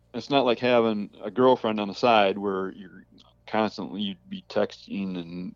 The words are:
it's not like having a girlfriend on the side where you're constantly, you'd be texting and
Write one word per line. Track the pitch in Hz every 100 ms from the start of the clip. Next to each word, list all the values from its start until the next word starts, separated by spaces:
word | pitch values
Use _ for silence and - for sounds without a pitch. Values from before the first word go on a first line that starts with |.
| _
it's | 120 -
not | 139 123
like | 117
having | 123 120 113 104 101 -
a | 107
girlfriend | 98 127 127 113 107
on | 101
the | 95
side | 123 110 98 101
where | 101 95 95
you're | - 95 - - _ _ _ -
constantly, | 110 107 - 73 92
you'd | 101 92 -
be | 95 -
texting | 104 101 - - 98 95 90
and | 85 87 90